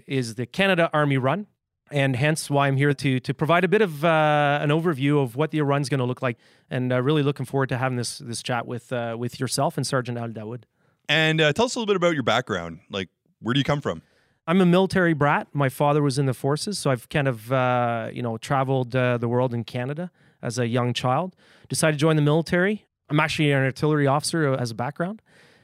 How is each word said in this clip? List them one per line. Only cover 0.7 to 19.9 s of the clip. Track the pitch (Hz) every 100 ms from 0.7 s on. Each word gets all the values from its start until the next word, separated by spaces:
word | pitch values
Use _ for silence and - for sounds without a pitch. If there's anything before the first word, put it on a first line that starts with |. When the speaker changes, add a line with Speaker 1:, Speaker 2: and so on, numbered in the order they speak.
| 180 165
Speaker 1:
Army | 151 143 135
Run, | 127 175 208 _ _ _ -
and | 143 135
hence | 123 151 160 -
why | 143 139
I'm | 135
here | 143
to, | 139 143 127
to | -
provide | 131 151 170
a | 185
bit | 208
of, | 202 147
uh, | 165 160 151 147 143 147
an | 151
overview | 156 170 131 143 147
of | 131
what | 117 151
the | 156
run's | 143 143 131
gonna | 139
look | 123 127
like. | 131 117 _ _ -
And, | 135 127
uh, | 127
really | 127 156
looking | 139 139 127
forward | 139 127
to | 127
having | 131 123
this, | 113 -
this | 139 110
chat | - 120
with, | 120 120 -
uh, | 123 117 117
with | 120 -
yourself | 127 - 151 156
and |
Sergeant | 131 135 123 120
Al | 117
Daoud. | 110 107 123 _ _ _ _ -
Speaker 2:
And, | 151 156 156
uh, | 151
tell | 143
us | 240
a | 262
little | 214
bit | 190
about | 175
your | 156
background. | 123 113 123 95 85 82 -
Like, | 101 92 _ _ _
where | 104
do | 135
you |
come | 135 147
from? | 113 82 - _ _ _ -
Speaker 1:
I'm | 185
a | 180
military | 180 190 190 175
brat. | 151 143 180 220
My | 143 135
father | - 147 151
was | 143 131
in |
the | 135
forces, | 120 135 147 - 196
so | 147
I've | 123 -
kind | 160 139
of, | 113 110
uh, | 131 127 123 120 117 113
you | 131
know, | 120 113
traveled, | - 135 135 135 123 127
uh, | 123 120
the | 117
world | 123 127
in | 117
Canada | 110 127 123